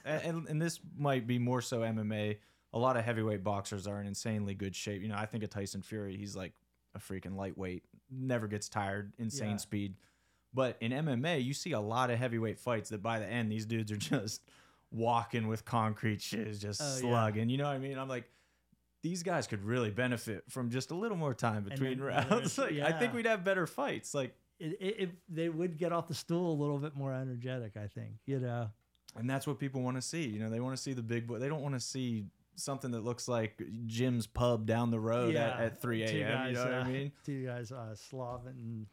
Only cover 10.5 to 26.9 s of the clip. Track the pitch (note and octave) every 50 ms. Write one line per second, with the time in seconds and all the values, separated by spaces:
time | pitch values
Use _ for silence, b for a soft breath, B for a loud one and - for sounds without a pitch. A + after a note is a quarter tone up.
10.5 | - C3 C3 A#2+ - - A2+ A#2 B2+ C#3 D#3+ D3+ B2+ A#2 C#3 E3+ F3 C#3 B2 B2+
11.5 | C#3+ - - - C#3 A2 G#2 G#2 A2+ B2 B2+ B2 A#2+ A#2 B2+ A#2+ A#2 A2+ A2+ A2
12.5 | - - - B2+ A#2 G#2+ G#2 - A2 G2+ F#2+ A2+ A#2 A2 G#2 F#2 A#2 A#2+ A2+ G#2+
13.5 | G#2+ A2 G#2+ A2 A2+ A2 G#2+ G#2 G#2+ G#2 - - - B2+ G2+ A2 - - _ B
14.5 | B B B B B B B B - A2 A2+ A#2 A#2 A#2 A2+ - - A#2 A2 A2
15.5 | A2 G#2+ - - B2 A#2 A2 A2 G#2 - - A2+ G#2 - - - - A#2 G#2+ G#2+
16.5 | G#2+ G2+ G#2 G#2 G2 - D3+ C#3+ C3+ B2+ B2+ A#2+ A#2+ A#2 A2 G#2+ G#2 A2 A2+ A#2
17.5 | B2+ C#3 C#3+ C#3+ C#3 C3 C3+ C#3 C3+ C3 C3+ C3 B2+ B2 A#2+ - b b b b
18.5 | b b b b b _ _ _ _ _ - E3 F3+ F3+ E3+ F#3+ F3 D3 A#2+ -
19.5 | A#2 G2 G2 G#2+ A#2+ B2+ A#2 G#2+ G2 A#2 B2+ B2 B2 A2+ - A2+ G2+ E2+ - -
20.5 | - C3 B2 A#2 A#2+ C3 B2 - D#3+ F3+ A3 A#3 G3+ E3+ D#3 C#3+ A#2 - B2 A#2
21.5 | G#2+ G#2+ G2+ G2+ C3+ C3+ C3+ C3 B2+ B2+ C3+ C3+ - D3 - - G#3 A#3+ - -
22.5 | - C4+ C4+ G#3 D#3+ D3 C#3+ D#3+ E3 D#3+ A#3+ A#3 A#3+ A#3 A3+ A3+ A3 G3+ F3 F#3+
23.5 | F#3+ F#3 E3 - - - C#4+ A#3+ C#3 A2 - - - C#3+ C3 A#2+ - _ _ _
24.5 | _ - E3 D#3 F3+ - F#3 F#3+ A3 - F#3+ F3 F3+ - _ - D#3+ D#3 E3 E3+
25.5 | D#3+ D#3 F3+ F3 D#3+ D3 F3+ E3 E3+ E3+ - - - - - - E3+ F3 F3+ E3+
26.5 | D#3 C#3+ D3 D3 C#3+ C#3 C#3+ D#3